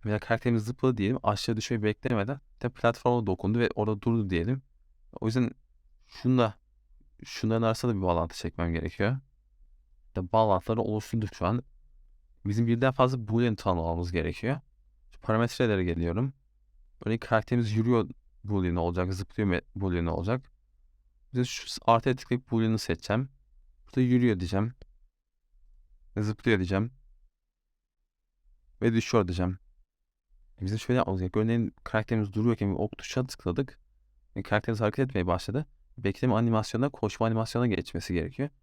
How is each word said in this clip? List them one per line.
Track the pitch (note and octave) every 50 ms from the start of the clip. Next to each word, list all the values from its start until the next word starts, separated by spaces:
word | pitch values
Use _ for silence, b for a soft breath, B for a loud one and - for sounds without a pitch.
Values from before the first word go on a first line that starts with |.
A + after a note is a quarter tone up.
| -
Veya | A2 G#2 G#2+
karakterimiz | - - A#2 A#2 - B2 A#2+ A2+ G#2
zıpladı | A2+ B2+ - - C3 B2
diyelim, | A2 G2+ G2+ B2 - -
aşağı | G2+ G#2 G2+ - - A#2
düşmeyi | G#2+ G#2+ - B2 A2+ G#2
beklemeden | G#2+ G#2+ _ - C3 B2 G#2+ G2 A2 C#3+ C#3 _ _ - - -
de | B2
platforma | B2 - - A#2 A#2 - - B2 B2 A#2+ A2+
dokundu | G2+ F#2+ - - G2 G#2+ A#2+
ve | A#2+ - -
orada | - G#2+ G#2+ G#2+ G2+ -
durdu | B2 A#2 A#2 G#2+ F#2+
diyelim. | F#2 E2 E2+ G#2 C3 C3+ - _ _ _ _ _ _ _ _ - - -
O | -
yüzden | A2 A2 B2+ B2 - - _ _ _ _ _ _ _ _ _ _
şunla, | _ - - - B2 C3 B2+ A#2+ A2 - _ _ _ _ _ _ _ - - - _ _ _ -
şunların | - - - - A2 A2 A2+ A2+
arasında | A2+ A2 - - B2 A#2
da |
bir | G2 F#2
bağlantı | F2+ F2 E2+ E2 E2 -
çekmem | - - - - - E2+ E2+ E2
gerekiyor. | E2 D#2 D#2+ - - G#2 - C3 C3+ C3+ _ _ _ _ _ _ _ - - - _ _ _ - _ _
İşte | - - F#2+ F2+ F2+ -
bağlantıları | A2 A2 G#2+ G2 F2+ - - A2 A2
oluşturduk | - - G#2+ G#2+ G#2 - - A#2 A2 G2 -
şu | - F2+
an. | F2+ A2 A#2+ - - - - - - _ - - - - _ _ _ _ _ -
Bizim | G2+ G#2 A2 A#2
birden | A#2 A#2 A#2 B2+ C3 C3
fazla | - C3+ B2+ C3 B2+ A2+ G#2
boolean | A2 A#2 A#2+ A#2+ A2
tanımlamamız | F#2+ - G2+ F#2 E2+ E2 E2 E2 E2+ F2 F2 E2+
gerekiyor. | E2+ D#2 D#2+ E2+ - - A2+ C#3 D3 - _ _ _ _ _ _ _ _ -
Şu | - -
parametrelere | - - A2 A2 A#2 A#2 - - B2+ A#2 G#2 F#2+ F#2
geliyorum. | F2+ E2+ E2 E2+ E2+ E2+ G2 B2+ C3+ C3+ _ _ _ _ _ _ _ _ - - - _ - -
Örneğin | G#2 A2 A2+
karakterimiz | - - A#2+ A2 A2 - B2 A#2+ A#2 G#2+ G#2+
yürüyor | A2 A2 A#2 B2 A#2 A2 - - - _ - _ - -
boolean'i | G2+ G#2 G2 F#2 F2+ F2 F2+
olacak, | E2+ F2 F2 F2+ F2+ F2+ F#2+
zıplıyor | F#2 G2+ - - - G#2+ G2
me-, | F2+ E2+ - - -
boolean'i | G2 F#2+ F#2+ F2+ F2 E2+ E2+
olacak. | D#2+ D#2+ E2+ G2+ A#2 C3 C3+ - _ _ _ _ _ _ _ _ _ _ _ _ _ _ _ _ -
Biz | B2 B2
şu | B2 - - - -
s-, | - - -
artıya | - A#2 A#2 - C3+ B2+
tıklayıp | B2+ - - A#2+ B2 - _
boolean'ı | - A2+ A2+ A2 A2 G#2+
seçeceğim. | - - E2 E2 - - G#2 A2+ C3+ C3+ - _ _ _ _ - _ - _ _ -
Burada | - - C3
yürüyor | B2+ B2 B2 B2 B2 B2 G#2+ F#2
diyeceğim. | F2+ E2+ F#2 G2 G#2 A#2 B2+ _ - _ _ _ _ _ _ _ _ _ _ _ _ _ _ _ _ - - - - _ - - _ - -
Ve | G#2 G#2+
zıplıyor | G#2 G#2+ - - A#2+ A2+ G2
diyeceğim. | F#2 F2+ F#2+ F#2+ G#2+ A#2+ - - - - - _ _ _ _ _ _ _ _ _ _ _ _ _ _ _ _ _ _ _ _ _ _ _ _ _ _ _ _ _ _ _ _ - A2+
Ve | A#2+ A2+
düşüyor | A2+ G#2+ - - A#2 G2+ F2
diyeceğim. | F2+ F2+ F2+ F#2 F#2 F#2+ _ _ _ _ _ _ _ _ _ _ _ _ _ _ _ _ - _ - -
E, | F#2+
bizim | F#2+ G#2 A2+
şöyle | - - A#2+
yapmamız | B2+ - - F#2+ F#2
gerekiyor. | F#2 F2+ - G#2+ G#2+
Örneğin | A2+ A#2 A#2 A2+ - - _ -
karakterimiz | - - A2 G#2+ - A#2+ A2 G#2+ G2+ G2
duruyorken | G#2+ G#2+ A#2+ A#2 A2 G#2+ G2+ F#2+
bir | -
ok | G2+ G#2+ - -
tuşuna | - - - C3 B2+
tıkladık. | B2+ - - - F2 F2+ F#2 C#3 C3 - - _ _ _ _ _ _ _ _ _ _ _
E, | G#2 F#2+
karakterimiz | - - G#2+ - - A#2 G2+
hareket | A2+ G#2+ - - C3+ B2+
etmeye | C3 G2 F2+
başladı. | F2+ F2 F2+ - - G2+ C3+ D3+ - - _ _ _ - -
Bekleme | - G2+ G2 - - B2+ A2+
animasyonuna | A2 A2+ A#2 A2+ A2 G#2 - - A#2 B2+ C#3+
koşma | C#3+ - - G#2 - - A2+
animasyonuna | A2+ A2+ A2+ A2+ A2 - A#2+ B2
geçmesi | A#2+ G2+ - - - - F2 E2+ - F2+
gerekiyor. | F2 D#2+ - B2+ - C#3 C#3+ _ _